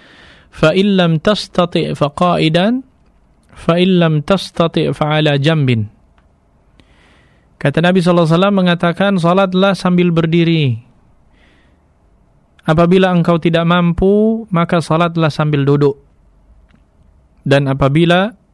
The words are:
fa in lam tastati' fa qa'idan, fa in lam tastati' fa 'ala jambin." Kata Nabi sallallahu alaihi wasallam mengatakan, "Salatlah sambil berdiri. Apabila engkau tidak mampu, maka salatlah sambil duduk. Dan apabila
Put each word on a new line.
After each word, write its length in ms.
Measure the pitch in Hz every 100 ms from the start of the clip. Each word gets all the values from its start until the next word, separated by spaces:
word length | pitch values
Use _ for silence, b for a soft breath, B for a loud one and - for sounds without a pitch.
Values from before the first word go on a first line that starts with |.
| B B B B B
fa 240 | - 160 156
in 240 | 202 190
lam 240 | 175 160
tastati' 720 | - 208 - - 175 175 151 151
fa 160 | 143
qa'idan, 720 | - 180 170 156 170 202 254 - _ _ _ _ _ _ -
fa 240 | - 170
in 160 | 185 180
lam 240 | 165 151 143
tastati' 640 | 190 - - 165 165 151
fa 240 | 139 151 156
'ala 240 | 156 143
jambin." 480 | 143 160 131 117 107 - _ _ _ _ _ _ _ _ b b b b b b b _
Kata 240 | 143 151
Nabi 240 | 175 185
sallallahu 240 | 175 175 160
alaihi 80 | 165
wasallam 220 | 196 196
mengatakan, 520 | 180 175 175 165 196 196
"Salatlah 560 | 170 185 196 185 196
sambil 400 | 185 180 180 175
berdiri. 800 | 165 160 170 170 165 139 113 - _ _ _ _ b b b b b _ _ _ _ _ _ _ _
Apabila 480 | - 160 170 190 185
engkau 320 | 180 165 170
tidak 240 | 170 165 170
mampu, 800 | 175 175 170 190 208 220 226 220
maka 320 | 170 170 175 147
salatlah 480 | 160 170 165 160
sambil 320 | - 151 147 139
duduk. 320 | 143 143 139 _ _ _ _ _ - _ _ _ _ _ _ _ _
Dan 240 | 139 139 139
apabila 720 | 135 135 151 170 175 202 - _